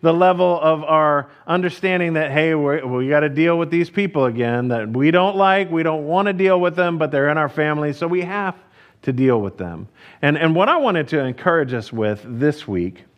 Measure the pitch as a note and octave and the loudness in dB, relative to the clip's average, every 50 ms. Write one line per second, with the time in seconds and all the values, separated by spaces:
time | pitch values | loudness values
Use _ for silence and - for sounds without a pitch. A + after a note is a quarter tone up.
0 | - E3 E3 E3+ F3+ F#3 F#3 F3 F#3 F3+ F3 D#3+ D3+ D#3 D#3+ D#3 D3+ D3 D#3+ D#3 | 4 2 4 6 4 4 4 4 2 2 2 2 2 2 2 2 0 2 2 4
1 | D#3 D3+ D3 C#3+ C#3 C#3 - - _ - E3 F#3 F3+ F3 E3+ - - F#3+ F#3 F3+ | 4 4 2 0 -2 -6 -18 -20 _ -2 -2 0 0 -2 -4 -2 -2 -2 0 0
2 | F3 E3+ E3 D#3 D#3 C#3 C3+ D3+ D#3 E3 D#3+ D#3 D3 C#3+ C#3+ D#3+ C3 B2+ B2+ B2 | 0 0 0 -2 -2 0 0 0 0 2 0 0 0 0 -2 -2 -2 -4 -4 -2
3 | B2+ C3+ D3 D3 D3+ D3+ C#3 D3 D#3+ E3+ E3+ E3+ E3+ D#3 E3+ E3+ F3 E3+ - G3+ | -2 2 2 2 2 0 0 0 2 2 2 0 0 -2 0 -2 -2 -2 -2 -4
4 | G3+ F#3 - D3+ C3+ B2 A2+ A#2+ A#2+ A#2 A#2+ A#2+ B2 B2+ B2 A#2 G#2+ G#2+ A2 B2+ | -4 -2 0 0 0 0 0 -2 -2 0 0 -2 0 -2 -2 -2 -4 -4 -2 0
5 | C#3 D#3 E3 F3+ F#3 G3 G3 G3 G3 F#3+ F#3+ G3 G3 E3 E3 E3 D#3+ D#3+ D#3 D#3 | 2 2 4 4 2 2 2 2 2 2 2 0 0 -2 -2 -2 -2 -2 -2 -4
6 | D3 D3 E3 F#3 G3 G#3 F#3+ F3+ F#3+ F#3+ F#3+ F3+ F3+ F3 D#3+ F3+ F3+ F3 E3+ D#3+ | -4 -2 -2 0 0 0 0 0 2 2 2 2 2 0 0 0 0 0 0 -2
7 | D#3 D3 C#3+ C#3 C#3 C#3+ D3+ D#3+ D3+ C3+ - D#3+ D3+ D3+ D3+ D3+ D3+ D3 C#3 D3 | -2 -2 0 0 0 2 2 0 0 -2 0 -2 0 0 0 -2 -2 -4 -4 -4
8 | F3 E3+ F3 F3+ F3 F3 G3 G#3 G3+ F#3+ F3 - _ _ _ _ - _ _ _ | -4 -2 -2 -2 -4 -4 -6 -6 -6 -6 -8 -10 _ _ _ _ -20 _ _ _
9 | - - C3 B2 C3 C3 B2 A2+ G2+ G2 - - F#2 F2 E2+ D#2+ G#2 G#2 _ _ | -6 -4 0 2 2 2 2 2 0 -4 -6 -8 -10 -10 -10 -12 -14 -18 _ _
10 | - - - - - C#3+ D3+ D3+ E3 D#3+ D#3+ E3+ F#3+ A3+ E4 E4+ C#4+ A#3+ F#3 E3 | -20 -20 -12 -2 0 0 2 2 2 2 2 2 2 2 2 2 0 0 0 0
11 | D3 B2 D#3 D3+ C3+ B2+ B2 - - F3+ E3+ E3 D3 B2+ B2+ A#2+ G#2+ - - A2+ | -2 -2 -2 -2 -2 -2 -6 -2 0 0 2 2 0 -2 -4 -6 -6 -6 -4 -2
12 | G#2+ G#2+ G#2+ G#2 - A#2 B2 A#2 C3+ D3+ D3 D3+ - - G2+ F2+ F2 F#2 F#2 - | -2 -2 -2 -4 -8 -12 -6 -2 0 0 0 -2 -6 -6 -4 -2 -2 -4 -6 -12
13 | - _ _ | -20 _ _